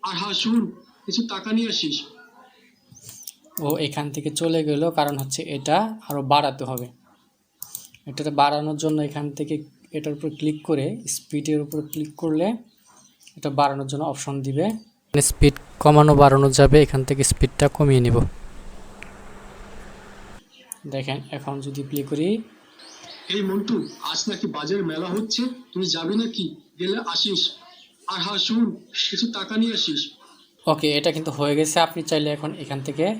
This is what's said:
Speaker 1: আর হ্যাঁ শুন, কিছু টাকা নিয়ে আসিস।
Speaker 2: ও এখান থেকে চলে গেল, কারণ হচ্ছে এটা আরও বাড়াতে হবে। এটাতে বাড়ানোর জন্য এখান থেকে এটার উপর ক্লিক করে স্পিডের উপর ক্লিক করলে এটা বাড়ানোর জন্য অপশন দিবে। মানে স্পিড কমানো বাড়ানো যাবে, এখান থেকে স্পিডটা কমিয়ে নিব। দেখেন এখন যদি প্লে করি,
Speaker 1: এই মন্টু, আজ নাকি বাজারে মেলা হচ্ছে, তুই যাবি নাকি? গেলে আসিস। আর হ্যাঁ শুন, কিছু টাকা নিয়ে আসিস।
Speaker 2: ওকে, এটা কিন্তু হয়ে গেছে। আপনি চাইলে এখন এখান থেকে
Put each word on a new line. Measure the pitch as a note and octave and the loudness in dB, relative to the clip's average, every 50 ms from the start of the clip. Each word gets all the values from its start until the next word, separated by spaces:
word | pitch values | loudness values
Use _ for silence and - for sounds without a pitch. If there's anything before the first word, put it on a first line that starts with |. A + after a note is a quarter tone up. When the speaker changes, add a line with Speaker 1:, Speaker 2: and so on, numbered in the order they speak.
| - | -8
Speaker 1:
আর | F#3+ F#3 E3 | -6 -6 -6
হ্যাঁ | G3 G#3 G3 - - | -6 -4 -4 -2 -2
শুন, | A3+ A3+ A#3 G#3 F3 - - - _ _ _ _ | 2 2 0 0 -2 -6 -14 -20 _ _ _ _
কিছু | - F#3+ A#3+ A3+ - A#3 | -6 -4 -4 -4 -4 -6
টাকা | - A#3 A3 G#3+ | -10 -6 -2 -2
নিয়ে | A3+ A#3 A3 F#3+ | -2 -2 -2 -2
আসিস। | - E3+ D3+ C#3 - - - - - - _ _ - - - _ _ _ _ _ _ _ _ - - - - - - - - - _ _ - _ - D#3 | -4 -4 -4 -4 -6 -8 -12 -20 -20 -20 _ _ -20 -20 -20 _ _ _ _ _ _ _ _ -20 -20 -20 -20 -20 -18 -18 -20 -20 _ _ -14 _ -6 -2
Speaker 2:
ও | C#3+ D#3 E3+ D#3+ | -2 -2 0 -2
এখান | C#3+ D3 D#3 D3 D3 C3+ | -4 -4 -4 -6 -6 -6
থেকে | D3+ C#3+ D#3 D3 - | -6 -6 -6 -4 -2
চলে | E3 E3 D#3+ E3 D#3 D3+ | -2 0 0 0 0 0
গেল, | D3 C#3+ D#3+ E3+ E3 - | 0 0 0 0 2 0
কারণ | D3 C#3+ C#3+ C#3 C#3 | 0 0 0 -4 -6
হচ্ছে | C3+ - - D#3+ E3 D3+ | -6 -6 -8 -6 -6 -8
এটা | C#3 C#3 - D3+ F3+ G#3+ A3+ A3 A3 - - | -6 0 2 2 2 2 0 -6 -10 -10 -8
আরও | D3 C#3+ C#3 C3 C#3+ | -6 -6 0 4 4
বাড়াতে | C#3+ D3 C#3 C3 C#3 C#3+ B2 | 4 4 2 -2 -4 -8 -6
হবে। | C3 B2 B2 A#2+ - _ _ _ _ _ _ _ _ _ _ _ _ _ - - - - - - _ - _ - | -6 -8 -8 -10 -16 _ _ _ _ _ _ _ _ _ _ _ _ _ -20 -16 -16 -18 -18 -18 _ -20 _ -14
এটাতে | C3+ C3+ D3 D3+ D3 C#3+ | -10 -6 -6 -4 2 4
বাড়ানোর | C#3+ C#3+ D3 D3 D3+ D3+ D3+ D3 D3 | 4 4 4 2 -2 -2 -4 -2 0
জন্য | D#3 D#3 D3+ D3+ C#3+ | 0 0 0 0 -2
এখান | D3 D3+ D3 D3 C#3+ - | -4 -4 -6 -6 -6 -6
থেকে | D3+ D3+ D#3+ D3+ D3+ - _ _ _ _ - | -6 -4 -4 -6 -6 -10 _ _ _ _ -10
এটার | D#3 D3+ D3+ D3 | -8 -6 -6 -8
উপর | C#3+ D#3+ D#3 D#3 C#3+ | -6 -6 -8 -6 -2
ক্লিক | D3+ D3+ D3+ D3+ - - | -4 -4 -4 -4 -2 -2
করে | D#3+ C#3 C3+ D#3+ G#3+ B3 A3+ D#3 - | -2 0 0 -4 -6 -6 -8 -8 -8
স্পিডের | - - _ - D3 D3 D3+ D3+ D3+ D3 | -8 -8 _ -6 -6 -2 0 -2 -2 -2
উপর | D3 D#3 D3+ D3+ D3+ - | -2 -6 -8 -8 -6 -8
ক্লিক | D#3 D3+ D3+ - - - | -8 -8 -8 -8 -6 -4
করলে | E3 D#3 D#3 E3+ G3+ A#3+ A#3 - _ _ _ _ _ _ _ _ _ _ _ _ - _ | -2 0 0 0 0 -2 -4 -10 _ _ _ _ _ _ _ _ _ _ _ _ -20 _
এটা | - - D3+ C#3 C#3 | -8 -6 -4 0 2
বাড়ানোর | C#3+ C#3 C#3 C#3 C#3 C3+ | 2 2 2 -2 -6 -6
জন্য | C#3 C#3 D#3 D#3+ C3+ | -4 -4 -4 -4 -4
অপশন | C3+ - - C#3 C#3 C3+ | -6 -6 -6 -6 -4 -4
দিবে। | C#3 C3+ C#3+ E3+ G#3 A3+ A3 - _ _ _ _ _ | -4 -2 0 0 0 -2 -4 -10 _ _ _ _ _
মানে | _ D3 C#3 - | _ 2 2 2
স্পিড | - - - C#3+ - - - - - - - | 4 6 6 6 6 4 -16 -18 -12 2 4
কমানো | D3+ D3+ D3+ D3+ D3+ D3 C#3 C#3+ | 6 8 10 10 10 10 10 10
বাড়ানো | C#3 C3+ C3+ C#3 C#3 C3 - | 10 10 8 6 6 8 8
যাবে, | C#3 C3 C#3 D3+ D3 | 8 10 10 8 8
এখান | - - C3+ C3 - | 8 4 -2 0 0
থেকে | C#3+ C3+ C3+ - | 0 0 2 0
স্পিডটা | - - - C3 - - C#3+ C#3+ - | 2 2 2 0 4 4 2 2 4
কমিয়ে | - D3+ C#3+ C3+ B2+ A#2+ | 4 4 6 6 6 6
নিব। | A#2+ A#2 A#2 - - - - - - - - - - - - - - - - - - - - - - - - - - - - - - - - - - - - - - - - - - - - _ _ _ - - _ - - _ D3 C#3 | 6 4 4 4 2 -2 -8 -16 -16 -16 -16 -16 -16 -16 -16 -16 -18 -18 -18 -18 -20 -18 -20 -20 -20 -20 -18 -20 -20 -20 -20 -18 -18 -16 -16 -16 -18 -18 -20 -20 -20 -20 -20 -20 -20 -20 -20 _ _ _ -20 -18 _ -18 -16 _ -8 -8
দেখেন | C3+ C3+ C#3 C3+ C#3 C#3 - - | -6 -4 -4 -6 -6 -8 -10 -12
এখন | C#3+ C#3 - C#3 C#3 C3+ | -10 -8 -8 -8 -8 -8
যদি | C#3+ C3+ C#3 C#3 C3+ | -8 -8 -8 -8 -6
প্লে | C#3 C#3+ C#3 C#3 | -4 -6 -4 -4
করি, | D3+ C#3+ D#3 F3+ G#3+ A3 A3+ - - - _ _ _ - - - - - - - - - - - F3+ | -2 -2 0 0 0 -2 -4 -10 -18 -20 _ _ _ -20 -20 -20 -20 -20 -20 -20 -20 -20 -10 -6 -4
Speaker 1:
এই | G#3 G3 F#3+ | -2 -2 -2
মন্টু, | F#3+ G#3 - - A#3+ F#3 D3 - - - - D#3 | -2 -2 -2 -2 -2 -2 -2 -6 -10 -12 -10 -8
আজ | D#3+ D#3+ - G#3+ | -6 -4 -4 -4
নাকি | G3+ F3 - F#3+ C#3+ | -6 -4 -6 -6 -6
বাজারে | D3 D3+ D#3 F#3+ G3+ F#3 E3 D#3 | -6 -4 -4 -2 -2 -2 -2 -4
মেলা | D#3+ F3+ F3+ F3+ | -4 -4 -4 -4
হচ্ছে, | G#3 A3 A3 - - A#3+ B3+ B3+ - - _ - | -4 -4 -4 -4 -4 -4 -4 -6 -10 -18 _ -6
তুই | F3+ F#3+ E3+ D#3 | -6 -4 -2 -4
যাবি | D#3+ D#3+ E3 G#3 A3 A#3 | -4 -2 -2 -2 -2 -2
নাকি? | G#3+ - - F#3 D3+ D3+ - _ _ _ _ | -2 -4 -6 -6 -6 -8 -10 _ _ _ _
গেলে | F3 F#3+ G3+ A#3 A#3+ - - | -4 -4 -4 -4 -4 -4 -4
আসিস। | - - A3+ G3 D#3+ - - - - - - - - - _ _ _ _ - F#3+ | -2 -2 0 0 -2 -2 -4 -4 -8 -20 -20 -20 -20 -20 _ _ _ _ -10 -6
আর | F#3 E3 | -6 -6
হ্যাঁ | F#3+ G#3 F#3+ - | -4 -2 -4 -2
শুন, | - A3+ A#3 A#3 G3 E3+ - - _ - - - - | 0 2 0 0 0 -2 -8 -14 _ -6 -6 -4 -4
কিছু | G3+ - A#3+ A3+ A3 | -2 -4 -4 -4 -4
টাকা | G3+ G3 - G#3+ A3 | -8 -8 -6 -2 0
নিয়ে | A3+ A#3 A3 - | 0 0 0 -2
আসিস। | - E3 D3+ B2+ - - - _ - - - _ - _ _ _ _ | -2 -2 -2 -4 -6 -6 -10 _ -20 -20 -20 _ -20 _ _ _ _
Speaker 2:
ওকে, | - D#3 D#3 - D3+ D3 D3 | 0 0 2 2 0 0 2
এটা | D3 F3 D#3 | 0 0 -2
কিন্তু | D#3 D#3+ D#3+ C3+ C#3+ | -2 -6 -6 -4 -2
হয়ে | D3 C#3+ D3 D3 | 0 0 2 2
গেছে। | D#3 D3+ D3+ F3 E3 | 2 2 4 2 2
আপনি | D#3+ - E3+ D#3 - | 2 0 -8 -4 0
চাইলে | E3 D3+ D3 D3+ D3 | 0 0 0 0 -4
এখন | D3 D3+ D3+ D3+ - D3 | -4 -6 -8 -8 -8 -10
এখান | - C#3 C#3 C3+ | -8 -8 -8 -6
থেকে | C#3 C#3 C#3 D#3+ F#3+ A3 A3 | -8 -2 -2 0 0 0 -4